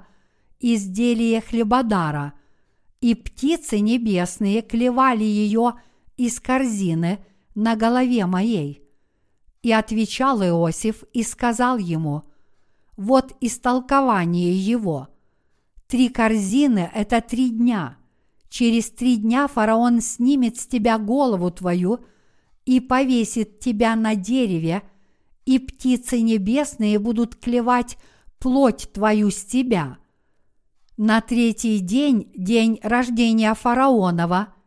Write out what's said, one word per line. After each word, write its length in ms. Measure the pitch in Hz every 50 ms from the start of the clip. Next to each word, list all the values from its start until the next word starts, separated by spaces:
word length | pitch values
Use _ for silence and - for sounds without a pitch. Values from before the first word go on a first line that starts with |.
| - _ _ _ _ _ _ _ _ _ _ _
изделие 800 | - 240 233 220 196 196 185 202 240 240 240 226 233 226 226 226
хлебодара, 920 | 220 - - 226 233 208 240 254 269 226 214 190 170 151 151 147 143 143 139 - _ _ _ _ _ _ _ _ _ _ _ _
и 160 | - 233 233
птицы 640 | 233 - - - - - 277 339 330 - - 226 208
небесные 840 | 208 214 240 254 233 220 196 180 175 180 - - 214 196 202 226
клевали 640 | 220 - - 226 240 247 240 247 262 269 247 220 214
её 520 | 214 208 208 214 208 208 226 233 240 233 - - _ _ _ _ - _ -
из 240 | 247 233 226 -
корзины 840 | - - 254 262 269 247 220 202 196 180 160 165 170 170 196 196 - _ _ _ _ _ -
на 220 | 208 214 226 226 220
голове 480 | 226 226 240 254 254 247 247 233 196
моей». 580 | 175 185 180 196 226 233 185 147 143 143 - - _ _ _ _ _ _ _ _ _ _ _ _ _ _ _
И 100 | - 233
отвечал 720 | 220 220 214 - 226 214 220 202 - - 262 269 269 220 196
Иосиф 640 | 175 170 170 170 165 160 - - 214 214 - - _ _
и 100 | 247 220
сказал 540 | - - - - 240 233 226 247 247 254 240
ему: 460 | 196 170 170 160 160 151 143 151 - - _ _ _ _ _ _ _ _ _ _ _ _ _ -
«Вот 400 | 190 208 262 262 262 262 - -
истолкование 1120 | - 233 - - - 247 247 254 254 254 277 277 269 254 226 190 175 170 175 175 175 175 180
его. 540 | 190 190 202 233 247 214 185 156 139 131 - - _ _ _ _ _ _ _ _ _ _ _ _ - _ _
Три 220 | - 247 254 240
корзины — 840 | 254 - 226 220 220 220 196 190 202 269 294 285 233 202 170 170 -
это 280 | 226 208 208 240 233
три 300 | 226 - - 226 262 254
дня. 440 | 226 220 240 247 240 202 160 120 135 - _ _ _ _ _ _ _ _ _ _
Через 400 | - - 247 233 226 233 220 -
три 280 | - - 247 254 247 220
дня 300 | 208 226 233 254 285 277
фараон 540 | 277 - 214 214 220 226 240 240 240 233
снимет 560 | 220 - - - 240 254 285 277 247 233 233 -
с 80 | -
тебя 320 | - - 247 208 233 226 220
голову 540 | 214 202 240 277 285 254 220 180 175 180
твою 480 | 175 - 180 180 175 180 180 180 226 247 - - _ _ _ _ _ _ _ _ _ _ _
и 140 | - 254 254
повесит 800 | 247 262 262 254 277 262 254 240 226 - - 240 214 - - _
тебя 360 | - 247 233 208 233 226 226
на 200 | 226 220 220 220
дереве, 640 | 208 185 208 247 262 247 208 185 165 160 165 165 196 - - _ _ _ _ _ _ _ _ _ _ _
и 140 | - 262 254
птицы 600 | 254 262 - - - 262 247 240 247 - 254 240
небесные 760 | 226 226 220 220 190 196 233 285 294 285 - - 220 208 208 214
будут 380 | 202 233 233 220 233 226 -
клевать 640 | - - 247 240 240 233 233 247 247 240 240 - - - - _ _ _ - _ _
плоть 500 | - 262 254 269 277 240 208 - - -
твою 380 | - 202 202 214 214 214 208 208
с 160 | 190 - -
тебя». 540 | - - 254 262 254 226 180 151 131 123 - - _ _ _ _ _ _ _ _ _ _ _ _ _ _ _ _ _ _ -
На 240 | 214 220 214 226
третий 560 | 226 - 247 233 240 233 208 - - 226 214 208
день, 540 | 185 175 202 262 294 294 262 214 - - _
день 440 | - 185 185 233 226 226 226 220 -
рождения 720 | - 214 233 240 254 247 240 226 240 226 226 226 220 214 220
фараонова, 1000 | - - 247 240 262 269 277 262 226 185 185 170 170 170 170 180 185 208 - - _ _